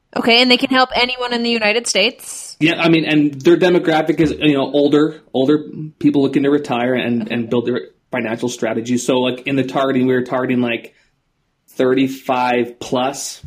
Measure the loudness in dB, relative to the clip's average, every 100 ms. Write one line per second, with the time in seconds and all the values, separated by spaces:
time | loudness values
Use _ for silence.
0 | _ -2 2 4 4 2 2 2 0 0
1 | -4 -4 -4 -2 -2 0 0 0 0 0
2 | 0 -2 -16 -16 -16 -2 0 2 2 2
3 | 2 2 0 2 4 4 4 2 2 0
4 | 0 0 0 0 0 0 0 2 4 4
5 | 2 -2 _ -2 2 0 -2 -12 -14 -2
6 | 0 2 2 2 2 0 0 -2 0 0
7 | 0 -2 -4 -6 -2 -2 0 -4 -6 _
8 | _ -6 -4 -4 -6 -4 -4 -4 -2 -2
9 | 0 0 0 -4 -4 -2 -2 -2 0 0
10 | 2 0 0 -4 -2 0 0 -4 -8 _
11 | _ _ _ _ _ _ _ -2 2 2
12 | 0 -2 -4 -2 0 0 -2 -6 -6 -2
13 | -2 -4 -12 -12